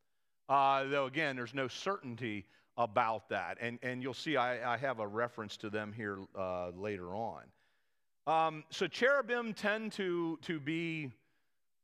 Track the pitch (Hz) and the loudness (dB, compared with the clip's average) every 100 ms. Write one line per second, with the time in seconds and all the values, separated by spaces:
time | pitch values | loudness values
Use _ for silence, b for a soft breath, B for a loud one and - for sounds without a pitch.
0 | _ _ _ _ - 139 139 135 135 143 | _ _ _ _ 2 6 6 6 4 2
1 | 135 131 156 131 120 135 131 - - 202 | 2 2 0 0 -4 -2 -2 0 -2 -2
2 | 135 117 123 104 - b b - 117 107 | -4 -6 -4 -4 -8 b b 0 2 4
3 | 113 110 - 104 87 95 120 120 127 127 | 4 2 -2 -2 -2 -4 -4 -4 -4 -4
4 | 127 123 165 139 123 120 123 117 135 120 | -4 -4 0 2 2 2 0 0 0 -2
5 | 104 107 120 - 107 - 107 107 107 110 | -2 0 -2 -2 -8 -6 -4 -4 -4 -4
6 | 107 98 95 - 92 90 90 90 104 101 | -4 -4 -8 -4 -2 -2 -4 -4 -4 -4
7 | 87 98 113 78 60 _ _ _ _ _ | -4 -6 -6 -8 -14 _ _ _ _ _
8 | _ _ - 160 160 156 - - 180 - | _ _ 2 4 4 0 -8 -2 -2 4
9 | 247 285 220 240 233 202 208 214 220 - | 4 4 2 0 -2 -2 0 0 -2 -2
10 | 190 175 165 160 - 165 139 160 170 160 | 0 0 0 -2 -4 -4 -2 -2 -2 -4
11 | 143 - _ _ _ _ _ _ | -6 -10 _ _ _ _ _ _